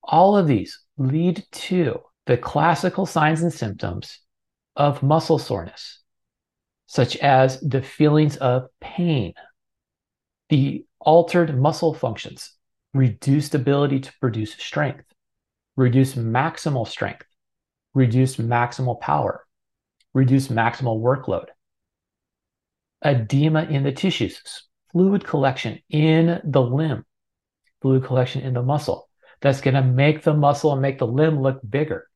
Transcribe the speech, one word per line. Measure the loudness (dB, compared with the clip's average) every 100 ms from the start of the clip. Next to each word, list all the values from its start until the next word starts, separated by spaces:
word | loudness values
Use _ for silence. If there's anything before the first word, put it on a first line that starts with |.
All | 0 4 4 4
of | 4
these | 0 -2 -16 _ -4
lead | -2 0 0 -2 -8
to | -14 -4 -2 -2 -4 _ _ -2
the | -2
classical | 0 0 0 0 -2 -4 -4
signs | 0 0 2
and | -2
symptoms | -4 -8 -6 -8 -8 -12 -20 _ _ _ _ _ -2
of | 0 0
muscle | 2 0 2 -2
soreness, | 0 -6 -8 -16 -20 -20 _ _ _ _ _ _ _ _ _
such | -2 -2 0
as | 2 4 4 0
the | -4 -4
feelings | -6 0 4 4 2 0
of | 0 -2 -4 _
pain, | -16 -4 -2 0 -4 -10 -20 _ _ _ _ _ _ _ _ _ _
the | 0 2 -2 -12 _
altered | 4 4 4 0 0 0
muscle | 0 0 -2
functions, | -2 -6 -6 -14 -16 -20 _ _ _ _
reduced | 0 2 0 0 0 0
ability | -4 0 0 2 -2
to | -6 _
produce | -4 -4 -8
strength, | -10 -10 -4 -4 -6 _ _ _ _ _ _ _ 0
reduced | 2 4 2 0
maximal | -2 0 -2 -2 -4 -4 -6
strength, | -6 -8 -8 -20 _ _ _ _ _ _ 0
reduced | 2 4 0 0
maximal | -2 0 -2 -4 -6 -4
power, | -2 -2 -2 -6 _ _ _ _ _ _ _
reduced | 0 4 2 2
maximal | 0 0 -2 -4 -2
workload, | 0 -2 -2 -6 -6 _ _ _ _ _ _ _ _ _ _ _ _ _ _ _
edema | 0 0 0 2 2 2
in | 0 -2
the | -2
tissues, | -2 -2 -2 -4 -6 -20 -20 -20 _ _
fluid | 2 2 2 -2
collection | -2 0 -2 -8 -10 _
in | 0 4 4 2 0
the | 0 2
limb, | 2 0 -2 -4 -10 _ _ _ _ _ _ _
fluid | 0 0
collection | 2 -2 -2 -4
in | -4
the | -4
muscle. | -2 -2 -2 -8 -10 _ _ _
That's | 0 0
gonna | 0 2
make | 2 4 2 2
the | 0
muscle | 2 2 2 0
and | 0
make | -2 -2
the | -4
limb | 0 0 2
look | -2 -4 -6
bigger. | -4 -4 -6 -10